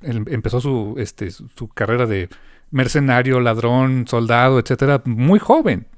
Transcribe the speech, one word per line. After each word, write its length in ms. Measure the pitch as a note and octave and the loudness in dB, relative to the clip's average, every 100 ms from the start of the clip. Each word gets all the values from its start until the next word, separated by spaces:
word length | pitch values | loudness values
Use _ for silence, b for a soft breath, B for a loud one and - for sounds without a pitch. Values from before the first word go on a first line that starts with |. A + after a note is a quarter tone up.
él 220 | D3 A#2 G#2+ | -8 -8 -6
empezó 320 | A#2+ G#2 B2 | -6 -4 -4
su, 340 | C#3 B2 G#2 A#2+ | -2 -4 -4 -8
este, 320 | G2+ - G2 | -10 -8 -12
su, 180 | - A#2 | -12 -20
su 200 | - A#2 | -16 -14
carrera 380 | - - A#2+ A#2 | -6 -2 0 -2
de 220 | G2 F2 b b b b | -4 -6 b b b b
mercenario, 720 | C#3 D3 D3+ C3+ B2+ C3 B2+ | -4 0 0 2 2 2 2
ladrón, 680 | A#2+ A2+ A#2 B2+ C3 C3 A#2 | 2 0 0 2 2 0 -2
soldado, 520 | A#2 A2+ A#2+ C3 B2+ | -2 2 2 4 2
etcétera, 440 | - B2+ C#3 C#3 | 0 0 2 0
muy 340 | B2+ A2+ C#3 G3+ | 0 0 4 4
joven, 480 | - D#4 G#3 G2+ - | 4 2 2 -2 -6